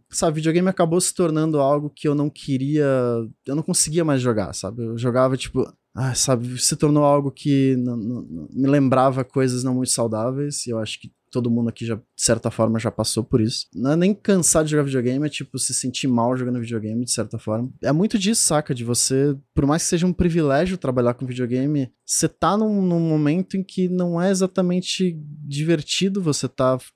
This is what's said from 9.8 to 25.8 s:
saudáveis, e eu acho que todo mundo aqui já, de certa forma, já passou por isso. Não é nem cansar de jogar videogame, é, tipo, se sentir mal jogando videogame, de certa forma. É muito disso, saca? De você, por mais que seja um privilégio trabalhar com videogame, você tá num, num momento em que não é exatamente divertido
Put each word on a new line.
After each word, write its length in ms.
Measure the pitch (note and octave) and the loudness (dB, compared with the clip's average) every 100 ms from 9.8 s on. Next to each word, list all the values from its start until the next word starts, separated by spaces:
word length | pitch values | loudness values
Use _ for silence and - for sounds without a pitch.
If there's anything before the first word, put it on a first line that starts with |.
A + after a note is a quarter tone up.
| B2+ | -2
saudáveis, 760 | - A#2 G#2+ A#2 C3 D3 C#3+ | -2 -2 -2 -4 -4 -6 -6
e 60 | A#2+ | -6
eu 80 | A2+ | -4
acho 220 | G#2+ - | -6 -8
que 100 | A2 _ _ | -14 _ _
todo 160 | B2+ A#2+ | -2 0
mundo 200 | A#2 A#2 | 0 0
aqui 180 | - A2+ | -4 -6
já, 80 | |
de 80 | A2 - - | -6 -8 -4
certa 340 | - A2+ A2+ | 0 0 0
forma, 260 | - A2+ A2+ | 0 0 2
já 100 | A2 | -2
passou 320 | - G#2+ - | -2 -2 -2
por 180 | A2 B2+ | 0 2
isso. 260 | A2 - - | 2 -2 -8
Não 200 | F2+ B2+ | -4 0
é 40 | D#3+ | 2
nem 160 | F#3 | 2
cansar 520 | G3+ - G3 - E3 | 2 2 2 4 2
de 80 | D#3 | 2
jogar 100 | D3+ | 2
videogame, 420 | C#3 C3+ A#2+ C3 | 0 0 0 0
é, 40 | D3+ | -2
tipo, 320 | - C#3 C3 | -6 -10 -6
se 120 | - | -4
sentir 360 | - B2+ - C#3 | -4 -4 -4 0
mal 280 | A#2 A#2 B2+ | 2 2 0
jogando 220 | B2 B2 | -2 -4
videogame, 460 | A#2 A#2 G#2+ A2+ | -4 -6 -4 -4
de 80 | B2 | -4
certa 260 | - G#2+ A2+ | -4 -4 -6
forma. 320 | - A2 B2+ - | -4 -4 -4 -4
É 120 | B2+ | 0
muito 260 | D3+ A3 A3 | 2 2 0
disso, 240 | F#3+ A3+ | 0 0
saca? 320 | - D3+ - | 2 0 -2
De 80 | B2+ | -4
você, 540 | A#2 A#2+ - C3 C#3+ C#3 - | -2 -2 0 2 2 0 -6
por 100 | - | 0
mais 200 | C#3 D#3+ | 2 2
que 60 | - | 0
seja 140 | F3 F3+ | 0 0
um 40 | |
privilégio 640 | F3 F3 E3+ D3 C#3 F#3 F#3 | 2 0 2 2 2 0 -2
trabalhar 380 | C3+ B2+ A#2+ | -2 0 0
com 100 | A#2+ | 0
videogame, 640 | B2+ B2+ B2 B2+ C#3 D3 B2+ _ | -4 -4 -2 0 0 0 -2 _
você 240 | - - D#3+ | -6 -2 -2
tá 280 | - E3 G3+ | 0 0 2
num, 260 | A3 G3+ | 0 2
num 160 | F#3 E3+ | 2 2
momento 580 | E3 D#3 D3 E3+ F#3+ F#3+ | 2 2 2 0 -2 -4
em 60 | |
que 260 | F#3 - F3+ | -6 -2 0
não 320 | F3+ F3 E3+ | 0 0 0
é 80 | F#3 | 2
exatamente 880 | F#3+ F#3 F#3 F3+ F3+ F3+ - F#3 D#3+ D3 D3+ C#3 | 2 0 0 0 0 -2 -2 -2 -2 -10 -14 -8
divertido 680 | C#3 D#3+ E3 | -4 0 0